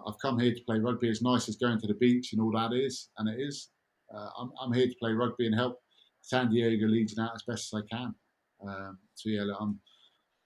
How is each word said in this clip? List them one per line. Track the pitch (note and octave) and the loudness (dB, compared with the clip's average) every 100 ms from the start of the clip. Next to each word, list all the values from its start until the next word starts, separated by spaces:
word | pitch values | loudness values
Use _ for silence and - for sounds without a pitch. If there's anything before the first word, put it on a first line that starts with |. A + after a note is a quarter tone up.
| - | -10
I've | G#2+ | -4
come | C#3 A#2 | -2 2
here | A#2+ | 2
to | A2+ | 2
play | - A2 | -2 0
rugby, | A2+ A#2+ A#2 | 0 0 0
as | G#2+ | 0
nice | B2 B2 - | 2 2 0
as | G#2+ | -2
going | B2 A2+ | 0 0
to | G#2 | -2
the | |
beach | G#2 B2 B2 B2 | 4 6 4 2
and | G#2+ | 0
all | A2 | 0
that | A2 A2+ | 0 0
is, | B2 C3+ - - - | 0 -2 -4 -12 -4
and | A2 | -4
it | A2+ | -2
is. | C#3+ C#3 - _ _ _ _ | -6 -8 -14 _ _ _ _
Uh, | G#2+ G#2 - | -14 -12 -10
I'm, | B2 - | -12 -10
I'm | B2+ | -2
here | A#2+ B2+ | 2 2
to | B2 | 2
play | A2+ | -2
rugby | A2+ A#2+ A#2 A#2 | 0 0 0 2
and | |
help | A2 B2 B2 _ _ _ _ | 2 2 -2 _ _ _ _
San | - B2+ B2 | -2 0 4
Diego | A#2 A#2 A2+ A2 | 4 4 4 4
Legion | A2+ A2 A2 | 4 2 0
out | A2+ A2+ | -4 -6
as | |
best | - A2 - | -8 -8 -4
as | G#2+ | -6
I | G2+ A2+ | -6 -6
can. | B2 - _ _ _ _ G2+ | -8 -10 _ _ _ _ -12
Um, | G2 G2 F#2+ _ | -10 -10 -14 _
so | - A2 | -10 -4
yeah, | G#2+ | -2
look, | G2+ G2+ | -2 -4
I'm | G#2 G2+ - _ _ _ _ _ | -4 -6 -10 _ _ _ _ _